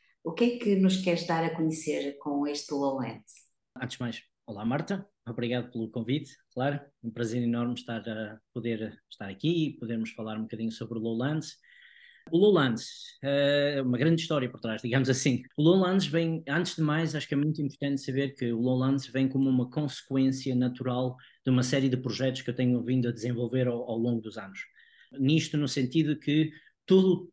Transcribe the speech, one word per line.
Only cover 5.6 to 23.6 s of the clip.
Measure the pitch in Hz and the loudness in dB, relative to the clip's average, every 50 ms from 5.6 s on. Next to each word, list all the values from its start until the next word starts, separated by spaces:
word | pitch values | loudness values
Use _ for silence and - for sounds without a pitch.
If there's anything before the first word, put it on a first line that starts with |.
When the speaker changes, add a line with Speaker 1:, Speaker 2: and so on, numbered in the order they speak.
| - - | -4 -6
Speaker 2:
pelo | - 117 113 110 | -8 -8 -8 -6
convite, | - 117 110 120 135 151 - - - _ _ _ | -6 -6 -4 -2 -4 -4 -4 -10 -16 _ _ _
claro, | _ 123 131 143 143 143 - - _ _ | _ -4 -2 -2 -2 -4 -8 -14 _ _
um | 113 113 | -12 -10
prazer | 110 120 117 107 117 123 | -6 -4 -4 -2 -2 -2
enorme | 120 117 117 120 120 123 123 | 0 0 0 0 -2 -2 -4
estar | - - - 117 110 | -6 -8 -8 -8 -8
a | - 117 110 110 110 104 110 107 _ _ | -6 -8 -8 -8 -8 -10 -12 -16 _ _
poder | _ 120 107 117 113 107 110 107 - - _ _ | _ -6 -4 -4 -4 -4 -6 -8 -10 -14 _ _
estar | - - 104 98 | -16 -14 -12 -12
aqui | 95 - - 160 175 165 156 | -8 -4 -2 0 0 0 0
e | 139 - - | -2 -4 -8
podermos | 117 113 117 113 110 - | -8 -6 -4 -4 -4 -6
falar | - - 110 110 110 | -8 -10 -8 -8 -6
um | 110 | -6
bocadinho | 110 110 113 107 113 113 | -6 -8 -8 -6 -6 -6
sobre | 110 - 107 110 117 110 | -6 -8 -10 -8 -6 -6
o | |
Lowlands. | 110 113 113 113 127 147 156 156 147 - - - _ _ - - - - - - - - _ _ _ - | -4 -4 -2 -2 -2 -2 -2 -4 -4 -8 -14 -18 _ _ -20 -20 -20 -20 -20 -20 -20 -20 _ _ _ 0
O | 165 | 4
Lowlands, | 175 202 208 190 160 135 127 110 - - - - - - - - _ | 6 8 8 8 6 6 4 2 -2 -4 -10 -14 -16 -18 -20 -16 _
eh, | - 139 139 143 143 143 143 143 143 143 143 139 | -2 0 2 4 4 4 4 4 2 2 0 0
uma | 131 127 123 | 0 0 2
grande | 117 151 165 165 165 | 2 4 4 4 2
história | - - 156 143 127 123 | 2 0 0 0 0 -2
por | - - | -4 -6
trás, | - 113 110 104 | -6 -6 -4 -4
digamos | - 120 123 135 127 131 | -2 0 2 2 4 4
assim. | 127 131 - 147 123 123 - - _ | 2 2 2 2 0 0 -4 -6 _
O | - | 4
Lowlands | 151 165 185 190 185 180 190 196 151 | 6 6 6 6 6 4 4 2 2
vem, | 143 143 170 165 165 165 156 - | 2 0 0 2 0 -2 -2 -2
antes | 139 143 170 180 - - | -2 0 0 0 -2 0
de | 165 | 0
mais, | 156 151 151 160 165 143 139 | 2 2 2 2 0 0 -2
acho | 147 - | -4 -4
que | - | -2
é | 147 143 | 0 0
muito | 147 156 156 156 | 2 0 0 -2
importante | 147 135 - _ 143 143 143 135 | -4 -4 -4 _ -2 -2 -2 -2
saber | - 131 127 135 139 131 - | -4 -2 -2 0 -2 -2 -4
que | - 123 117 | -4 -2 -2
o | 117 113 | 0 0
Lowlands | 123 127 127 127 127 135 139 139 135 | 2 2 2 2 2 2 0 0 -2
vem | - - 135 135 | -4 -2 0 0
como | 131 131 135 135 135 | 2 2 2 2 4
uma | 131 123 123 127 | 2 2 0 0
consequência | - 151 151 135 - - - _ 135 135 135 135 131 131 - 135 127 | -2 -4 -4 -4 -6 -10 -8 _ 0 2 2 2 2 0 -2 0 0
natural | 123 127 127 123 - 123 127 123 123 127 123 123 - - - _ _ | 2 2 0 -2 -2 -4 -2 0 0 -2 -2 -4 -8 -16 -20 _ _
de | _ 135 | _ 4
uma | 127 127 | 4 4
série | 123 123 147 139 135 135 | 4 4 2 2 2 2
de | 127 | 2
projetos | 127 127 123 - 123 131 131 127 127 | 0 -2 -4 -2 0 0 0 -2 -2
que | - - | -6 -4
eu | 120 | -2
tenho | - 127 123 123 120 | 0 2 2 2 2
vindo | - 120 131 131 120 120 | 0 0 0 2 0 0
a | |
desenvolver | 117 - 110 123 120 117 123 113 127 131 | -2 -4 -4 -4 -2 -2 -2 0 0 0